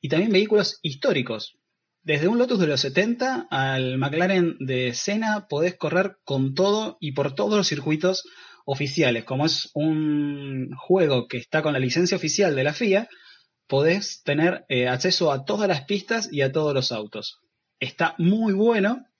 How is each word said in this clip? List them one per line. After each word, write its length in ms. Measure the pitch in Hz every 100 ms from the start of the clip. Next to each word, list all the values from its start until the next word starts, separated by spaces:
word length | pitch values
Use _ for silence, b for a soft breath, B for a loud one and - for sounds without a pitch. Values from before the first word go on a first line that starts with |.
y 60 | 143
también 220 | 156 214
vehículos 480 | 190 208 208 196 -
históricos. 720 | 170 135 277 165 123 110 - _ _ _ _ _
Desde 260 | - 151 160
un 100 | 233
Lotus 220 | 247 233
de 60 | 165
los 140 | 139
setenta 680 | 139 135 214 240 254 262 -
al 480 | 135 131 131 131 131
McLaren 580 | 139 151 185 190 170 -
de 360 | 131 127 127
Senna 520 | 120 - 208 226 214 208
podés 280 | 143 175 180
correr 400 | 156 170 196 190
con 300 | - 139 135
todo 440 | 135 190 214 220 220
y 120 | 151
por 220 | 139 139
todos 220 | 135 208 214
los 100 | 185
circuitos 580 | 147 135 156 180 185 - B B B
oficiales. 600 | - 135 143 165 139 117
Como 220 | 110 131 156
es 240 | - -
un 960 | - 156 156 156 147 147 143 143 131 127 139
juego 480 | - 185 160 131 120
que 120 | 123
está 240 | - 156
con 100 | 156
la 60 | 139
licencia 380 | 127 143 175 190
oficial 380 | 156 - 196
de 100 | 139
la 80 | 135
fia, 340 | 147 233 190 233 B B B B _ _
podés 560 | 135 151 190 196 -
tener, 420 | - 143 165 180 -
eh, 200 | 131 123
acceso 440 | 127 180 185 165
a 120 | 139
todas 240 | 135 208 202
las 140 | 160
pistas 460 | - 202 - 226 -
y 120 | 147
a 100 | 135
todos 220 | 147 151
los 180 | 139 127
autos. 460 | 113 107 107 101 - _ _ _ _
Está 360 | 131 - 165 -
muy 340 | 170 214 220
bueno. 520 | 196 220 226 202 254 - _